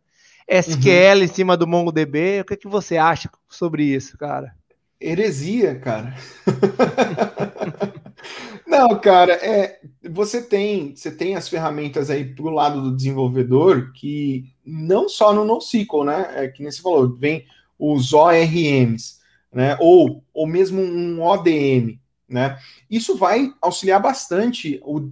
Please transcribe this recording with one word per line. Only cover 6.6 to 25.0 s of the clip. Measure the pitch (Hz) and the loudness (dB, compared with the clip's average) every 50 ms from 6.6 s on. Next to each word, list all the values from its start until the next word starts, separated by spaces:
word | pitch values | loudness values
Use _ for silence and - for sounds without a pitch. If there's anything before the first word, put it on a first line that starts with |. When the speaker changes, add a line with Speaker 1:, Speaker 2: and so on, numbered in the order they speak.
| 196 196 - - - 156 - 269 254 202 160 - 214 - - - 202 202 - - 208 175 - - 202 202 - - - - - _ - - - - - - 208 - - | 0 0 0 0 -2 0 0 0 -2 -2 -2 -4 -6 -6 -6 -8 -8 -8 -8 -10 -10 -10 -8 -8 -8 -8 -10 -12 -20 -20 -20 _ -20 -20 -18 -18 -18 -18 -20 -14 -4
Speaker 2:
Não, | 339 330 277 254 233 208 208 | 0 4 4 6 4 4 4
cara, | - 202 185 180 180 180 175 | 6 6 8 8 8 6 4
é, | 175 190 214 214 202 190 - - - - - _ _ - 175 | 2 0 0 0 0 0 -2 -6 -14 -20 -20 _ _ -18 -10
você | 160 190 208 202 - 240 | -6 -4 -4 -4 -4 -6
tem, | 240 - 208 196 208 208 208 190 147 143 139 | -4 -2 -2 -2 0 -2 -2 -4 -4 -8 -10
você | - - 160 | -12 -12 -10
tem | - - 170 185 196 | -8 -6 -6 -4 -4
as | 170 - - | -6 -6 -6
ferramentas | 180 165 160 156 151 147 147 143 - 160 139 151 | -6 -4 -4 -4 -6 -6 -8 -6 -6 -6 -4 -4
aí | 139 147 131 | -4 -6 -6
pro | 131 - - 151 160 | -8 -10 -10 -8 -4
lado | 156 147 147 147 147 139 | -2 0 0 0 -2 -2
do | 135 131 127 | -4 -4 -4
desenvolvedor, | 131 135 135 135 131 131 123 127 131 120 123 127 143 165 190 160 123 127 - | -2 -2 -2 -2 -2 -2 -2 0 -2 0 2 4 4 6 4 4 2 0 -6
que | - _ - 143 147 147 147 139 135 127 131 - _ _ - | -12 _ -10 -8 -6 -4 -4 -4 -4 -6 -8 -14 _ _ -16
não | 156 160 156 156 165 190 233 392 392 | -12 -10 -6 -2 0 0 0 0 -2
só | - - 220 208 | 0 2 2 4
no | 208 208 214 | 4 2 2
NoSQL, | 214 240 - - - - 220 202 - - 147 143 | 0 -2 -4 -4 -4 -4 -4 -2 -2 -2 -2 -2
né? | 147 151 185 190 - 127 | -2 -2 -4 -4 -6 -6
É, | 139 135 131 | -8 -8 -8
que | 135 135 | -10 -12
nem | 143 147 | -14 -14
você | 143 - | -12 -8
falou, | 175 185 170 139 127 123 123 | -2 0 2 2 2 2 0
vem | 123 139 147 160 156 - _ _ _ _ _ _ - | -2 -4 -4 -4 -4 -8 _ _ _ _ _ _ -4
os | 147 151 147 135 127 131 | -2 0 0 0 0 4
O | 147 147 160 175 | 4 6 6 6
R | 170 165 165 160 160 175 160 147 139 131 123 | 6 4 2 2 0 0 0 2 2 2 2
Ms, | 113 113 113 - - - _ _ _ _ _ _ _ | 2 0 -4 -8 -14 -18 _ _ _ _ _ _ _
né? | - 123 131 143 143 - | -4 -2 -2 -2 0 2
Ou, | 165 170 185 175 147 107 - - _ _ - | 6 8 8 8 6 4 0 -6 _ _ -8
ou | 151 156 | -6 -4
mesmo | 160 165 185 190 190 190 190 | -2 0 0 0 0 0 -4
um | 190 175 170 175 175 175 170 165 | -4 -4 -4 -4 -4 -6 -4 -2
O | 165 175 202 | 0 0 2
D | - 165 170 | 2 2 2
M, | 160 147 139 139 131 123 117 110 107 - _ _ _ _ _ - | 2 2 2 2 2 0 0 -2 -6 -12 _ _ _ _ _ -8
né? | 127 123 135 135 131 - - - - _ _ - | -4 -4 -4 -4 -6 -10 -18 -20 -20 _ _ -6
Isso | 208 226 226 - 359 | -6 -4 -2 -2 -2
vai | 202 196 175 214 247 277 269 - _ | 0 2 2 2 2 0 -2 -4 _
auxiliar | - 175 170 - 190 190 185 202 | -4 -4 -4 -2 0 2 2 2
bastante | 214 269 254 - - - 170 190 226 247 240 - - 156 135 - | 2 0 -2 -4 -6 -4 -2 -2 -2 -2 -4 -6 -6 -8 -8 -8
o, | - 143 147 147 | -8 -8 -8 -8